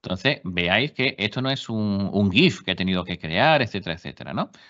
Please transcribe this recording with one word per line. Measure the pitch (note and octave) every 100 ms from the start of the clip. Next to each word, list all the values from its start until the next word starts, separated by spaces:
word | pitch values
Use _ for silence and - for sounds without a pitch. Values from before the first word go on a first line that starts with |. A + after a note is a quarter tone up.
Entonces, | - F#2 C3 -
veáis | F#2 F2+ F2 G2+ D3
que | - C3 -
esto | A2+ C3
no | C3
es | C#3 -
un, | A2 G#2+ G2 G2
un | G2+ G2+
gif | F#2+ F3 -
que | -
he | F#2
tenido | F#2 F#2
que | F2 F2
crear, | D#2+ E2+ C#3+ D3+
etcétera, | A#2 G2+ F#2
etcétera, | E2+ - - -
¿no? | G#2 - -